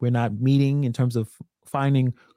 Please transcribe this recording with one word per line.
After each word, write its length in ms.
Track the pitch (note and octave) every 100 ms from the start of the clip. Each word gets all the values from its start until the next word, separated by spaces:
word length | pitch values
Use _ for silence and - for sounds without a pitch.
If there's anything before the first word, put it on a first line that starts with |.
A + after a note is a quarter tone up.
We're 100 | B2
not 300 | B2 A#2 G#2
meeting 420 | C3 C#3 C#3 C#3+
in 100 | C3
terms 220 | A#2 B2
of 160 | A#2 A2 - - _ -
finding 480 | C#3+ C#3 C3+ B2+ - _